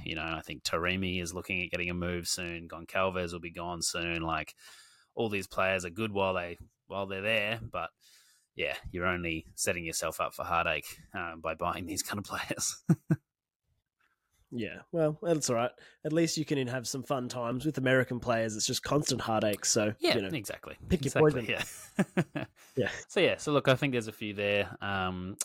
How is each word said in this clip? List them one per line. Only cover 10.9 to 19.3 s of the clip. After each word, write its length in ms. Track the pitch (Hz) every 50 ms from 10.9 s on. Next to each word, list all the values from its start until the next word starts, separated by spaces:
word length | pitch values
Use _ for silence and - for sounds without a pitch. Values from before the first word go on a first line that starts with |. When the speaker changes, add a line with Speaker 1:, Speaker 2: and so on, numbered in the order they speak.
| - - - - -
Speaker 1:
um, 280 | 98 87 85 82 82
by 120 | 82 82 80
buying 300 | 80 85 85 82 82 92
these 180 | 85 101 95 -
kind 160 | - - 104
of 60 | 98
players. 580 | - - - - - - - - - - - - -
<laughs> 280 | 170 - _ - 165 - _ _ _ _ _ _ _ _ _ _ _ _ _ _ _ _ _ _ _ _ _ _ _ _ _ _ -
Speaker 2:
Yeah, 260 | 120 110 98 - - - _
well, 260 | - 170 160 151 151 - -
that's 260 | 175 170 156 135 -
all 60 | 127
right. 160 | 113 120 123 - - - - - _ -
At 80 | 156 151
least 240 | 165 170 160 - -
you 80 | 151
can 220 | - 156 139 131 123
have 200 | 123 131 117 -
some 140 | - 139
fun 260 | 120 - 143 131 123 120
times 380 | 117 127 120 117 123 127 123
with 140 | 156 147 -
American 400 | 131 131 127 131 123 - 127 120
players. 360 | - 123 120 113 113 113 107
It's 120 | 110 - -
just 160 | 127 - -
constant 360 | - 135 147 151 - 135 117
heartache, 460 | - -